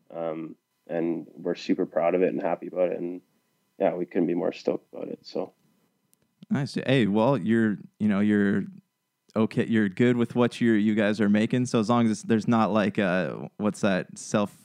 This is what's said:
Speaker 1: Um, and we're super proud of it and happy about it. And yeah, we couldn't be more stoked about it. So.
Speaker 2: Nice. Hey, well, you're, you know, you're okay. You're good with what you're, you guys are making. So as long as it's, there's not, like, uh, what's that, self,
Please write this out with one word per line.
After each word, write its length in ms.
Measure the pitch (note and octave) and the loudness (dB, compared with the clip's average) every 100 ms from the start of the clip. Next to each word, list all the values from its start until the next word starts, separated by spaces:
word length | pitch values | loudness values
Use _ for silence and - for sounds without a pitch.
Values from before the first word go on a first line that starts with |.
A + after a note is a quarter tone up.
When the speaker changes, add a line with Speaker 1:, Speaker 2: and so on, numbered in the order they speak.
| _ | _
Speaker 1:
Um, 400 | E2+ E2 D#2+ D#2+ - _ _ - | -8 -8 -8 -10 -14 _ _ -8
and 400 | E2+ E2+ D#2+ - | -4 -2 -2 -6
we're 200 | - F2+ | -8 -6
super 320 | - - - F2 | -6 -4 -4 -2
proud 280 | - E2+ | 0 2
of 80 | A#2 | 2
it 100 | F2+ | 2
and 80 | - | 0
happy 280 | E2 E2+ F2 | -4 -4 -6
about 240 | F2 F2+ | -2 -2
it. 60 | E2+ | -2
And 220 | F2 F2+ _ _ _ _ _ - | -6 -10 _ _ _ _ _ -2
yeah, 160 | F#2 | -2
we 120 | F2 F2 | 0 -4
couldn't 200 | G2 E2+ | -2 0
be 80 | |
more 180 | F2 F2 | 0 -4
stoked 400 | - - - _ | -4 -4 -4 _
about 160 | - D#2+ | -14 -12
it. 120 | - | -12
So. 300 | - - F#2 _ _ _ _ _ _ _ _ _ - | -12 -10 -10 _ _ _ _ _ _ _ _ _ -6
Speaker 2:
Nice. 240 | C#3+ C#3 | -4 -2
Hey, 320 | - - C3+ G2+ | -4 0 2 4
well, 320 | G#2 A#2 C3 | 4 2 2
you're, 400 | G2+ A2+ A2 G2 - - | 2 2 2 -2 -8 -2
you 100 | G#2+ | 0
know, 120 | G2 | 2
you're 440 | G#2 G#2 G2+ G#2 - - _ _ _ _ _ | 2 4 2 0 -4 -12 _ _ _ _ _
okay. 300 | - A2 - G#2 | -2 0 0 0
You're 220 | A2 G2+ | 2 0
good 280 | F#2 B2 A#2+ | 2 2 2
with 180 | A#2 | 0
what 260 | A#2+ B2 - | 2 0 2
you're, 160 | A#2 G#2+ | 2 4
you 180 | G#2+ | 2
guys 260 | G#2+ G#2 G#2 | 2 0 2
are 80 | G2+ | 2
making. 360 | G#2 A2 B2 B2 | 2 2 0 0
So 140 | A#2+ | 0
as 80 | G#2 | 2
long 160 | A#2+ | 2
as 60 | A2+ | 2
it's, 120 | G#2 | 0
there's 240 | - A2+ G2+ | 0 0 2
not, 260 | A2+ G#2 | 2 2
like, 260 | G#2+ G2+ G#2+ | 2 0 0
uh, 380 | G2 F#2 D2+ A1 C#2 - | 0 0 -2 -6 -12 -4
what's 240 | G#2 - | -4 0
that, 380 | G#2+ F2+ - - | 0 0 -4 -12
self, 360 | - G#2+ G#2 - | -2 0 0 -6